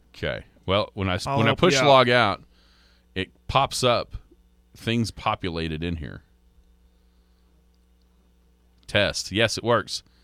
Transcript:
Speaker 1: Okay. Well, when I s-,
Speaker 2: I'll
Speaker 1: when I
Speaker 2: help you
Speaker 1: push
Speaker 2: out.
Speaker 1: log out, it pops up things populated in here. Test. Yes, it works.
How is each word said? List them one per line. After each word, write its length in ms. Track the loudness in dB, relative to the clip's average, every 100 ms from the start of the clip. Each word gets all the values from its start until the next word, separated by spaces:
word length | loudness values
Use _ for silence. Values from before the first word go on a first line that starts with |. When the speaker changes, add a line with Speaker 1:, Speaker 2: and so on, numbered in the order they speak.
| _
Speaker 1:
Okay. 300 | -8 -6 -6 -10 _ -2
Well, 240 | 0 0
when 160 | -4 -2
I 60 |
s-, 120 | -2 -2
Speaker 2:
I'll 120 | 0
Speaker 1:
when 80 | 0
I 40 |
Speaker 2:
help 80 | 2
you 60 | 2
Speaker 1:
push 80 | 4
Speaker 2:
out. 80 | 6
Speaker 1:
log 240 | 6 6
out, 320 | 4 2 0 -8 _ _ _ _ _ _
it 160 | -8 -8 _ -2
pops 340 | 0 0 0
up 340 | 0 0 -2 -12 -20 _ _ _ _ -10
things 340 | -4 -2 -2
populated 720 | -4 -4 -4 -6 -6 -6 -6
in 140 | -6 -6
here. 260 | -10 -16 _ _ _ _ _ _ _ _ _ _ _ _ _ _ _ _ _ _ _ _ _ _ _ _ _ _ -2
Test. 460 | 0 0 -2 -4
Yes, 260 | 0 0 0
it 60 |
works. 380 | 0 0 -2 -10 -14 _